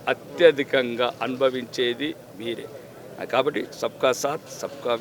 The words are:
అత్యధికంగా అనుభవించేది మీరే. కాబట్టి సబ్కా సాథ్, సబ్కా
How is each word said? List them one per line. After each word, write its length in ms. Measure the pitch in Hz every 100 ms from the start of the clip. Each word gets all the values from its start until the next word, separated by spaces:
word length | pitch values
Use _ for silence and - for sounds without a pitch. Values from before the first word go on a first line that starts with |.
| -
అత్యధికంగా 960 | 127 - - 170 143 135 135 123 117 120 - 117
అనుభవించేది 840 | 127 135 127 117 - 120 123 147 - - -
మీరే. 260 | 113 113 107 - - - - - 92
కాబట్టి 300 | 123 135 - - -
సబ్కా 300 | 117 - 131 123
సాథ్, 240 | 143 160 - -
సబ్కా 340 | 92 - 123 117